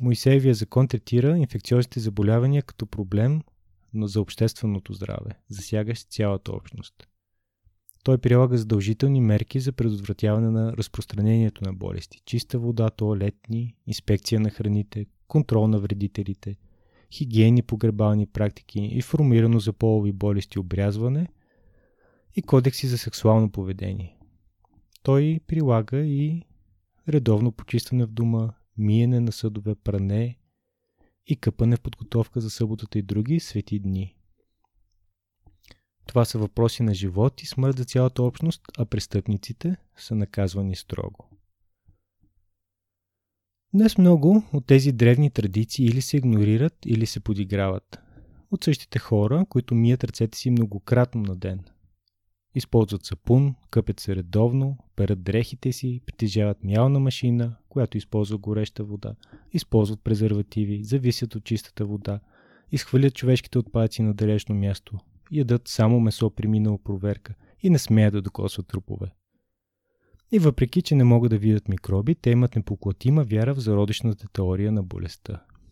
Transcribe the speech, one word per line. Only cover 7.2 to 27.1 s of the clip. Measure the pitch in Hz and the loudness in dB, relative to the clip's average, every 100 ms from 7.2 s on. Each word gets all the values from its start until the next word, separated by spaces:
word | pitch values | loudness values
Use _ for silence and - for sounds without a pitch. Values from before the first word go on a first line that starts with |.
| _ _ _ _ _ _ _ _ | _ _ _ _ _ _ _ _
Той | - 127 | 0 0
прилага | 123 123 127 123 | 4 4 4 2
задължителни | 110 107 98 110 139 135 | 0 0 0 0 2 4
мерки | 113 104 - 135 | 4 2 0 -4
за | 127 | -4
предотвратяване | - 117 104 101 98 107 107 113 | -2 -2 -2 -6 -2 0 2 2
на | 110 113 110 | 0 -2 -4
разпространението | - - - 101 107 113 110 - | -6 -8 -8 -2 2 2 2 -2
на | 95 | -8
болести. | 92 95 90 - - | -8 -8 -8 -10 -20
Чиста | - 120 - 123 | -8 -6 -4 -4
вода, | 117 113 110 | -4 0 -2
тоалетни, | - 107 104 101 - - 113 120 - - | 0 -2 -2 -2 -6 -8 -6 -6 -10 -12
инспекция | 110 - 101 - 110 | -10 -2 -2 0 0
на | 107 | 0
храните, | - 104 104 101 107 104 _ _ | -2 -2 -2 -2 -8 -12 _ _
контрол | 156 - 113 107 | -2 0 2 2
на | 107 | 0
вредителите, | 98 101 101 - 98 98 - 98 _ _ _ _ _ | -2 -4 -4 -6 -8 -10 -12 -16 _ _ _ _ _
хигиени, | - 135 110 113 120 | -10 -2 4 6 6
погребални | - 110 113 107 107 104 104 | 2 -2 -2 2 2 2 -2
практики, | - 104 - - 101 | -2 -4 -4 -10 -8
информирано | 104 120 - 151 143 117 113 117 | -4 -6 -2 0 4 4 4 2
за | 101 | 0
полови | - 113 107 101 | 0 2 2 0
болести, | 98 104 101 - 101 | -2 -2 -2 -4 -8
обрязване | 90 90 101 104 120 143 175 - _ _ _ _ _ _ _ _ _ | -6 -2 -2 -2 -2 -2 -4 -8 _ _ _ _ _ _ _ _ _
и | - | -8
кодекси | - 135 127 - 131 | 2 4 4 -2 -4
за | 123 | -4
сексуално | 113 - 110 110 107 | -6 0 4 4 2
поведение. | 101 92 98 95 95 90 - _ _ _ _ _ _ _ _ | -2 -6 -6 -8 -8 -10 -16 _ _ _ _ _ _ _ _
Той | - 139 151 160 - | 0 2 2 -2 -4
прилага | 160 139 113 107 135 | -2 2 2 0 -2
и | 151 139 151 165 - _ _ _ _ _ | -2 -2 -2 -4 -8 _ _ _ _ _
редовно | - | -2